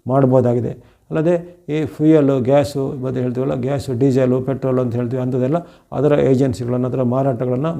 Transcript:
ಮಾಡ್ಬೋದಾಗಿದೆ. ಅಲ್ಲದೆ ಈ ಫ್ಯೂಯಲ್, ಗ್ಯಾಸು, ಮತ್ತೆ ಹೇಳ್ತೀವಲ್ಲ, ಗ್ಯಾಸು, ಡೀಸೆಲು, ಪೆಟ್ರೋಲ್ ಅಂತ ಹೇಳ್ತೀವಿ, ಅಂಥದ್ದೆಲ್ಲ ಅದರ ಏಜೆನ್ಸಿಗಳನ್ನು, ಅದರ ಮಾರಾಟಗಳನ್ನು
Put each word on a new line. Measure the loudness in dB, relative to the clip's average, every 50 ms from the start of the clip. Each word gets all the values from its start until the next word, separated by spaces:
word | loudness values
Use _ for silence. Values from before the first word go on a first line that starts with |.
| _
ಮಾಡ್ಬೋದಾಗಿದೆ. | 0 2 2 4 4 4 4 4 4 0 0 -2 -4 -8 -10 -16 _ _ _ _ _
ಅಲ್ಲದೆ | -4 -2 0 0 0 0 -2 -8 -20 _ _ -6
ಈ | -4 -4 -4
ಫ್ಯೂಯಲ್, | -6 -4 0 4 4 6 6 6 4 2 2
ಗ್ಯಾಸು, | 2 2 2 2 2 0 -4 -6 -6 -6 -6 -6 -6
ಮತ್ತೆ | -6 -4 -4
ಹೇಳ್ತೀವಲ್ಲ, | -4 -4 -2 -4 -4 -4 -4
ಗ್ಯಾಸು, | -4 -4 -4 -4 -4 -4 -6 -2
ಡೀಸೆಲು, | 0 2 2 4 4 2 2 2 0
ಪೆಟ್ರೋಲ್ | 0 -2 -4 -4 -2 -2 0 0
ಅಂತ | -2 -2 -2
ಹೇಳ್ತೀವಿ, | -4 -4 -4 -4 -4
ಅಂಥದ್ದೆಲ್ಲ | -4 -4 -2 -2 0 0 -2 -2 -4 -8 -20 -20 _ _
ಅದರ | -6 -2 0 2 2 2
ಏಜೆನ್ಸಿಗಳನ್ನು, | 4 2 4 2 2 0 0 -4 -4 -4 -2 -2 -2
ಅದರ | -2 -2 -2 -2
ಮಾರಾಟಗಳನ್ನು | 0 0 0 0 0 -2 -2 -2 -2 -2 -2 -2 -4 -4 -4